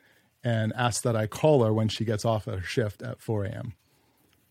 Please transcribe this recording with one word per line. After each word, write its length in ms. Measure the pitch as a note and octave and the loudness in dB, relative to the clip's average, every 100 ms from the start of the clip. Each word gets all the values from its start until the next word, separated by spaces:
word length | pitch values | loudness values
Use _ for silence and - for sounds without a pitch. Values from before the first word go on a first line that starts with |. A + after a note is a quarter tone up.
| _ _ _ _ | _ _ _ _
and 300 | B2 A2+ A2 | -2 0 0
asks 280 | B2 A#2+ - | 0 -2 0
that 140 | B2+ A2+ | 0 0
I 100 | G#2+ | -2
call 360 | - D#3 D3 | 2 4 6
her 80 | A2 | 4
when 160 | A2 A2 | 4 0
she 160 | - A2 | 0 -2
gets 180 | G#2+ | 0
off 220 | A#2 A2 G#2+ | 0 -2 -2
her 160 | G2 | -8
shift 400 | F2 - G#2 - | -4 -2 -2 -4
at 180 | A#2 - | -12 -10
four 240 | - G#2+ | -4 -4
A 60 | G2 | -4
M. 240 | A2 A#2 - _ _ _ _ _ _ _ | -6 -10 -12 _ _ _ _ _ _ _